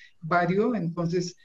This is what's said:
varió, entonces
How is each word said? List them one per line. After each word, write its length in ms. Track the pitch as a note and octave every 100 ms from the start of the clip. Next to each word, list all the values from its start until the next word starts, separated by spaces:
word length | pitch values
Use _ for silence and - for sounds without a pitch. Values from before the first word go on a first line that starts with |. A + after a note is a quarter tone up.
| - -
varió, 540 | D#3+ F3 F3 F#3+ A#3+
entonces 640 | G#3+ E3+ F3 E3 F3+ F3 -